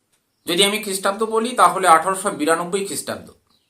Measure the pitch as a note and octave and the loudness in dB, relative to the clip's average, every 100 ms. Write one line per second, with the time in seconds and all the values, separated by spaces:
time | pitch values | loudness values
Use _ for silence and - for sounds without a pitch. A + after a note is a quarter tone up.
0 | _ _ _ _ - F3 G3+ G#3+ G#3 F#3+ | _ _ _ _ -4 2 2 0 -6 -4
1 | G3+ G3+ A3 A3 A#3 B3 F3+ F3+ F#3 D#3+ | -4 -4 -2 -2 -2 4 2 4 4 4
2 | E3+ F#3+ G3+ D3+ D3+ E3 F3 G3 G3 C#3 | 4 -4 -4 -2 0 0 -2 -6 -6 -10
3 | - G2+ - _ _ _ _ | -10 -12 -14 _ _ _ _